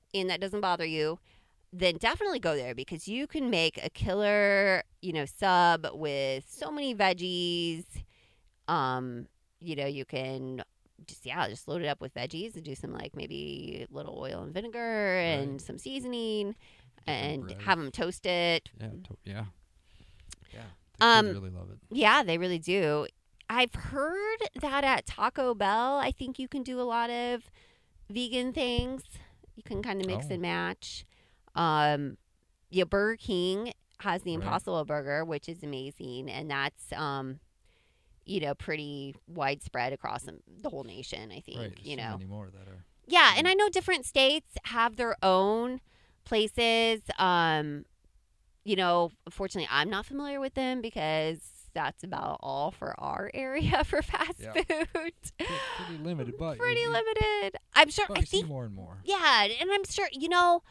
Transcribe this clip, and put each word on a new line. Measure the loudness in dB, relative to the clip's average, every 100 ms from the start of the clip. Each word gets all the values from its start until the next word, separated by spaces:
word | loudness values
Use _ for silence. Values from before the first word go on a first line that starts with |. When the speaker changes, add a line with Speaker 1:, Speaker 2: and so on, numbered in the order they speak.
| _
Speaker 1:
and | -2 0
that | -2
doesn't | -2 -2
bother | 0 0 0
you, | 0 0 -2 _ _ _ _ _
then | 2 2 4
definitely | 0 0 -2 0
go | 0 0
there | -2
because | -8 -8 -10 -6
you | -6 -4
can | -4 0
make | 2 2 0
a | -8
killer, | -4 -2 2 4 4 6 6 4 2 0 -10
you | -6
know, | -4 -4
sub | 0 4 8 8 6 0
with | -4 -4 -2 -2 -2 -8
so | -10 -8
many | -4 -4
veggies. | 2 2 2 -2 -2 -2 0 -2 -4 -10 -14 -14 _ _ _ _ _ -2
Um, | 0 0 -2 -4 -10 -14 _ _ _
you | -8 -4
know, | -4
you | -4 -6
can | -6 -6 -6 -8 -8 -12 _ _ _ -20
just, | -16 -8
yeah, | -4 -4
just | -6 -8
load | -4
it | -4
up | -4
with | -8
veggies | -8 -8 -8 -10
and | -12
do | -12
some, | -12 -10
like, | -10 -12
maybe | -10 -10 -8 -10 -10 -10 -12 -12
a |
little | -12 -12 -10
oil | -10 -10
and | -10
vinegar | -10 -10 -8 -4 -2 0 0
and | 0 0 -2
Speaker 2:
Right. | -6
Speaker 1:
some | -12 -12
seasoning | -8 -8 -6 -4 -2 -2 -2 -6 -16 -20 -20 _
Speaker 2:
Different | -6 -4 -4 -6
Speaker 1:
and | -8
Speaker 2:
bread. | -6
Speaker 1:
have | 0 0
'em | 0
toast | -4 -4 -4 -2
it. | 2 2 0 -2 -14
Speaker 2:
Yeah, | -12
to-, | -12 -14 -16
yeah. | -12 -10 -10 -14 _ _ _ -20 -20 -20 -20 -20 -18
Yeah, | -18 -18 -20 _ 4
the |
Speaker 1:
Um, | 8 10 8
Speaker 2:
kids |
really | 0 -6
love | -10 -12
it. | -16 -6
Speaker 1:
yeah, | 4 6 6
they | 4 0
really | 0 -2
do. | 0 2 4 2 -2 _ _ _ -4
I've | 0 0
heard | -2 -8 -4 -4 -2 -4 -4 -6 -4
that | -2 0
at | 2 0 -2
Taco | -2 -2 0 -2
Bell, | 0 2 2 2 0
I | -2
think | -4 -8 -8
you | -8
can | -6
do | -6 -4
a |
lot | -2 -2 -2
of | -2 -4 -4 -8 -20 _ _ _ _ -10
vegan | -6 -4 -2 -2
things. | -2 -2 -2 -4 -8 -12 -20 -20 _ -20 -20
You |
can | -10 -8
kinda | -6 -4 -4
mix | -4 -4
Speaker 2:
Oh. |
Speaker 1:
and | -6
match. | -4 -2 -4 -6 -12 -14 -16 _ _ _ _
Um, | 0 2 4 4 2 -2 -8 _ _ _ _ _
yeah, | 0
Burger | 2 2 0 -2
King | -2 0 0 -2 -4 -10 _ -8
has | -4 -2
the | -2
Speaker 2:
Right. | -4
Speaker 1:
Impossible | -2 -2 -2 -2
Burger, | -2 -4 -2 -4
which | -2 -6 -8
is | -12
amazing, | -8 -8 -10 -10 -10 -8 -8
and | -8 -6
that's, | -2 -4 -6 -12
um, | -6 -4 -4 -6 -10 _ _ _ _ _ _ _ _
you | -8 -4
know, | -4
pretty | -6 -6 -6 -6 -10 -12 -14 -14
widespread | -2 -2 -2 -6 -4 -2
across | -2 -6 -6
the, | -10 -16 _ -12
the | -10
whole | -8
nation, | -12 -12 -12 -12 -12
I | -16
think, | -14 -12
Speaker 2:
Right, | -12 -12
there's | -12
Speaker 1:
you | -8
Speaker 2:
so |
Speaker 1:
know. | -6
Speaker 2:
many | -8 -10
more | -12 -14
that | -18 -20
are | -20 -20 _ 4
Speaker 1:
Yeah, | 8 10 8
and | 4
Speaker 2:
Mm. |
Speaker 1:
I |
know | 6 4
different | 4 2 0 2
states | 4 4 4 -4 -14
have | -6 0 0 0
their | -2 2
own | 6 6 6 2 0 -4 _ _ _ _
places. | -2 0 0 2 4 4 4 0 -4 0
Um, | 4 6 4 4 0 -6 -10 _ _ _ _ _ _ _
you | 0 2
know, | 6 4 4 -2 -16
unfortunately, | -8 -6 -4 0
I'm | 2 2
not | -2 -6
familiar | -8 -6 -4
with | -4
them | -2 -2 -2
because | -6 -4 0 2 0 -4 -10 -20 -10
that's | -4 -4 -4
about | -8 -6 -4 -6
all | -4 -2 -2
for | -4 -8 -6
our | -6 -6 -6
<laughs> |
area | -6 -4 0 2 4
for | 4 0
fast | 0 -2 -2 -6
Speaker 2:
Yeah. | -4
Speaker 1:
food. | -2 0 0 0 -4 -6 -10 -14 -8 -6
Speaker 2:
Pretty, | -4 -6 -6
pretty | -8 -8
limited, | -6 -4 -6 -6
but | -6 -2
Speaker 1:
Pretty | 0 2
Speaker 2:
you, | 2
you |
Speaker 1:
limited. | 0 0 2 2 2 -2 -6 _
I'm | 8 8
sure, | 6
I | 0
Speaker 2:
probably | 0 2
see | 0
Speaker 1:
think | 0
Speaker 2:
more | -6
and | -8
more. | -10 -14 -8
Speaker 1:
Yeah, | 0 4 6 8 6 2
and | 0
I'm | 0
sure, | 0 -2 -2
you | -2 2
know, | 6 6 6 2